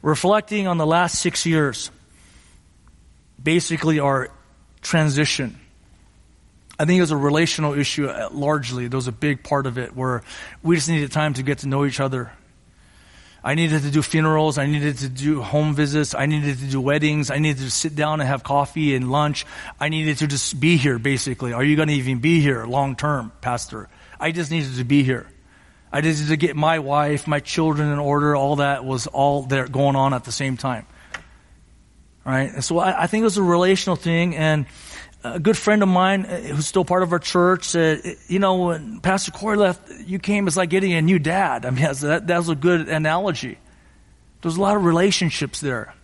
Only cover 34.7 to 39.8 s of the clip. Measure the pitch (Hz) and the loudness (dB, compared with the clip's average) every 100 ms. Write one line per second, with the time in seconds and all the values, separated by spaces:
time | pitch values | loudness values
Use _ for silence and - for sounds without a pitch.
34.7 | - - - - - 120 123 160 226 - | -10 -20 -20 -20 -14 -8 -2 0 2 2
35.7 | 214 196 180 185 196 - 180 - 143 147 | 4 4 4 4 2 -2 -8 -6 -4 0
36.7 | 190 - 180 180 170 - 180 175 185 - | 0 2 0 2 -2 0 2 4 2 0
37.7 | 170 160 156 175 - - 180 196 185 175 | 2 2 2 -4 -14 -4 0 2 2 0
38.7 | 160 131 - 175 190 - - 208 208 196 | -2 -6 -4 0 0 -2 -6 -2 2 2
39.7 | 180 | 0